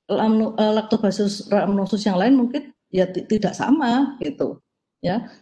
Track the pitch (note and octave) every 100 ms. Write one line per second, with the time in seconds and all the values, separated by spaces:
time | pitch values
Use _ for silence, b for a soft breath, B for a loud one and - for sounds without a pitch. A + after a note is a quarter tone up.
0 | - G3+ A3 A3 G#3+ - G#3+ G#3+ G#3+ A3
1 | G3 F#3+ G3+ - - G3+ F#3 G3+ F#3+ G#3
2 | G#3 F3+ A3+ C4+ A#3+ C#4+ - _ - F#3
3 | F3+ F#3 - G#3+ F#3+ - - D#4 A#3+ B3
4 | C#4 - D3+ - C3+ - _ _ _ _
5 | F3 G#3+ B B